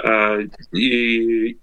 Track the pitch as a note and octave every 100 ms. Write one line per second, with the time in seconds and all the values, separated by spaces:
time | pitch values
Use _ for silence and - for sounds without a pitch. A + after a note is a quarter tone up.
0 | A#2 A2 G#2+ G#2 G#2 - - F#2+ B2 A#2+
1 | A#2+ A#2 A2+ A2+ A2+ A#2+